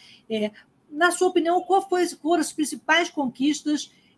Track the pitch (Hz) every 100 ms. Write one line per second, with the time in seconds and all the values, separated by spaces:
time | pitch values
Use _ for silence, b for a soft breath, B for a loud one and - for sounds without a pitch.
0 | b b - 220 214 b b _ - 302
1 | 349 349 359 359 320 359 359 381 381 359
2 | 339 - 302 349 294 - 302 247 - 320
3 | 339 311 262 - 277 285 294 294 - b
4 | b